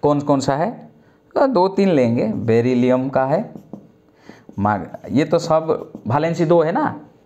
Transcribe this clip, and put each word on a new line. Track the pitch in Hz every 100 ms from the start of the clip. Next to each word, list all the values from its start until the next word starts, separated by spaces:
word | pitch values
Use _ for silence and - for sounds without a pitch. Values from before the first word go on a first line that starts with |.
कौन | 147 143
कौन | 139 143
सा | 131 139
है? | 185 247 - _ _ _ _
तो | - 277
दो | 226 185
तीन | 190 196
लेंगे, | 156 120 117 196
बेरिलियम | 110 101 113 120 127 123 127 131
का | 135 131
है, | 160 233 - - - - _ _ _ _ - _ -
मा-, | 101 104 80 - -
ये | 120
तो | 160 165
सब | 160 160 160 - - - -
वैलेंसी | 127 160 170
दो | 165 170
है | 160
ना | 214 302 - - _